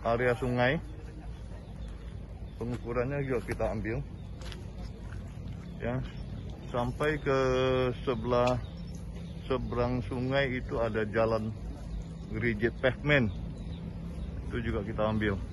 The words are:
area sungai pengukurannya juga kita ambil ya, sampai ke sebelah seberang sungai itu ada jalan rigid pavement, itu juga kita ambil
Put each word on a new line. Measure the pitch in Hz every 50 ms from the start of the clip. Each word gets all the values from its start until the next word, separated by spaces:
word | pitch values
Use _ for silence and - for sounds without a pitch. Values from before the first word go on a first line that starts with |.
| -
area | 117 117 120 127 123 120
sungai | 117 131 123 123 123 123 127 147 165 - - - - - - - - - - - - - - - - - - - - - - - - - - - - - - - - - - - -
pengukurannya | 113 120 123 - - 113 120 123 120 135 143 143 139
juga | 131 127 113 - 117
kita | 117 - 110 110
ambil | 104 107 98 110 117 139 143 - - - - - - - - - - - - - - - - - - - - - - - - - - - - - - - - - - -
ya, | - 117 123 131 127 - - - - - - - - - - - - -
sampai | - 120 120 123 - - 147 151 156 147
ke | - 143 135 135 131 131 131 127 131 131 127 127 127 123 117 - -
sebelah | 139 131 113 110 123 123 120 123 123 127 123 - - - - - - - - - - - - - - - - - -
seberang | 131 123 117 113 117 120 123 123 127 123 117
sungai | - 135 123 127 131 135 139 139 127 127 127
itu | 123 - 143
ada | 123 117 113 107 113 110 104
jalan | 98 113 113 113 113 110 110 113 104 98 - - - - - - - - - - - - - - 110
rigid | 113 107 120 110 104 113 117 - - -
pavement, | 131 113 - - 147 147 139 120 101 90 - - - - - - - - - - - - - - - - - - - - - - -
itu | - 123
juga | 110 117 113 110 101
kita | 107 107 104 107 107
ambil | 110 107 107 104 98 92 - -